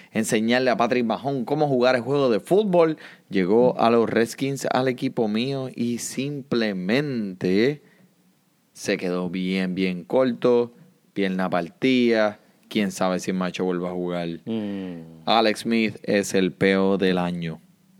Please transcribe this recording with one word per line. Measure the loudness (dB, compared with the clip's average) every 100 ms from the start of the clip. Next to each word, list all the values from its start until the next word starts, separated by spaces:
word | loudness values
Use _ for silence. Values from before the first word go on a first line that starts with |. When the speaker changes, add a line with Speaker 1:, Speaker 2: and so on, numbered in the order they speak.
| -6
Speaker 1:
enseñarle | -4 0 0 2 2 2
a | 2
Patrick | 2 0 0
Mahomes | -2 -4 -6 -2
cómo | 0 2
jugar | 4 4 2
el |
juego | 0 0 2
de | 0
fútbol. | 2 2 4 4 4 0 -12 -20 _
Llegó | 0 2 4 4 4
a | 4
los | 4 2
Redskins, | 0 0 -2 -4 -4 -2
al | 0 0
equipo | -2 -4 -2 -2
mío, | -2 -2 -4 -6 -4
y | -4 -4
simplemente | -6 -6 -6 -8 -4 -2 0 -2 0 0 0 -4 -6 -4 0 2 2 0 _ _ _ _ _ _ _ _ _
se | -10 -4 -2
quedó | -2 -4 -4
bien, | -4 -2 -2 -2 -2
bien | -2 -4
corto, | -2 0 0 0 2 2 0 -8 -20 _ _
pierna | -4 -2 -2 0
partida. | -2 -2 -2 2 4 4 4 2 -2 _ _ _
Quién | -2 -2
sabe | -2 -2 0
si | -2
el | -4
macho | -4 -2 -2
vuelve | -2 -4
a |
jugar. | -4 -4 -4 -6 -8 -6
Speaker 2:
Mm. | -6 -6 -8 -10 -12 -16 -12 2
Speaker 1:
Alex | 4 4 0
Smith | -2 0 0 -4
es | 0 0 2
el | 2 0
peo | 2 2 4 2 2
del | 2 0
año. | -2 -4 -8 -10 _ _ _